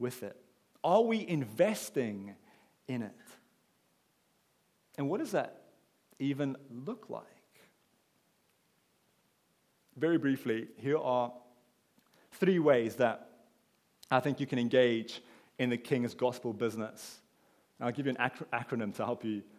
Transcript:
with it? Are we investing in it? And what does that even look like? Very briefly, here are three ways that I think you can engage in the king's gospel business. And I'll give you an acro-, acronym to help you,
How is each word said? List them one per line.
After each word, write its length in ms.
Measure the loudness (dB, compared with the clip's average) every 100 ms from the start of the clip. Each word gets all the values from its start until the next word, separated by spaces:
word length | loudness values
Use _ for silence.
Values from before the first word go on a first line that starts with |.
with 240 | -6 -6
it? 120 | -12 -14 -20 _ _ _
Are 200 | 2 4
we 240 | 4 0 0
investing 1080 | -2 -2 2 2 2 -4 -4 -2 -4 -10 -16 -20 -20 _ _ -6
in 140 | -6
it? 120 | -6 -12 -20 -20 _ _ _ _ _ _ _ _ _ _ _ _ _ _ _ -6
And 100 | -4
what 120 | -4
does 120 | -2
that 300 | -4 -4 -10 -20 _ _ _ _ -6
even 380 | -4 -2 -2 -4 -12
look 360 | -12 -10 -10 -10
like? 160 | -12 -14 -20 _ _ -20 _ _ _ _ _ _ _ _ _ _ _ _ _ _ _ _ _ _ _ _ _ _ -2
Very 220 | 2 2
briefly, 500 | 2 -2 -2 -2 -4 -8
here 220 | -2 0
are 340 | 2 0 0 -6 -20 _ _ _ _ _ _ _ _
three 260 | 0 2 6
ways 380 | 6 6 4 2
that 340 | 2 2 -10 -20 _ _ _ _ _ _ 0
I 100 | 2
think 180 | 2 -2
you 80 | -2
can 120 | 0
engage 640 | 4 6 6 4 -4 -12 -16 -20 -12 -2
in 120 | 0
the 80 | 0
king's 340 | 0 0 0
gospel 400 | 0 -2 0 -6
business. 680 | -2 -2 -2 -6 -8 -18 -20 _ _ _ _ _ -6
And 80 | -4
I'll 80 |
give 100 | -2
you 60 | -2
an 80 | 0
acro-, 280 | -2 -2 -6
acronym 420 | -4 -2 -4 -4 -4
to 80 | -4
help 180 | -4
you, 180 | -4 -6 -8